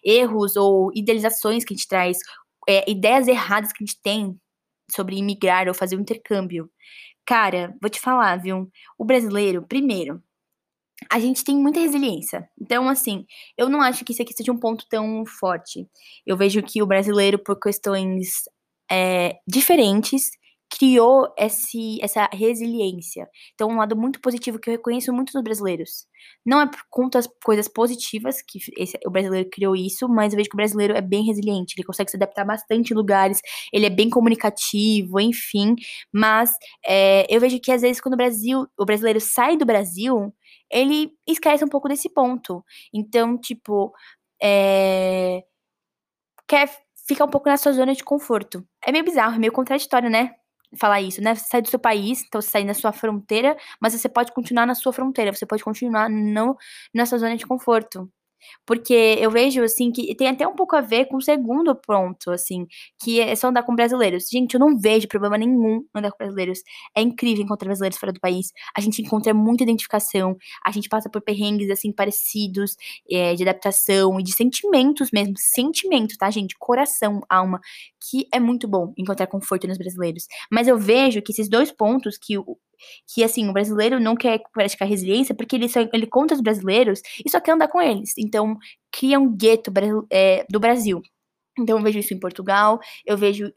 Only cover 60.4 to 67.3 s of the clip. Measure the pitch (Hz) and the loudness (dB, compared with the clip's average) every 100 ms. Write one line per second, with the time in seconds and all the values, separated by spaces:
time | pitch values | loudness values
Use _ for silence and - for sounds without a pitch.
60.4 | 339 381 370 311 226 226 262 269 262 294 | -4 -2 0 0 2 0 0 -2 0 0
61.4 | 233 269 339 - - 202 185 175 - 175 | 0 0 2 0 0 0 0 -6 -6 -6
62.4 | - 185 170 - - _ 233 233 226 220 | -4 -8 -10 -14 -20 _ -2 0 0 0
63.4 | 254 247 247 240 233 254 208 180 - 240 | 0 0 0 0 2 2 2 0 -4 -2
64.4 | 254 254 294 262 208 220 208 202 202 214 | 0 4 4 6 4 4 2 -2 0 0
65.4 | 233 254 220 226 277 214 208 - 208 196 | 2 2 2 0 -4 -6 -6 -6 -8 -4
66.4 | 180 185 - - - 208 233 233 240 | -4 -6 -10 -20 -6 0 0 0 0